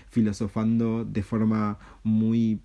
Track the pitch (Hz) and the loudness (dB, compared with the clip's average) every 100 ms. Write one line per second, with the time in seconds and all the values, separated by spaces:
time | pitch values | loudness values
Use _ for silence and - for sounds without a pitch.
0 | - 120 107 98 107 117 110 113 113 113 | -6 0 0 0 -4 -2 0 2 0 -2
1 | 107 107 98 110 110 110 104 104 - - | -4 -4 -2 0 0 2 0 -4 -12 -8
2 | 110 110 110 117 113 107 | 0 2 2 2 0 -2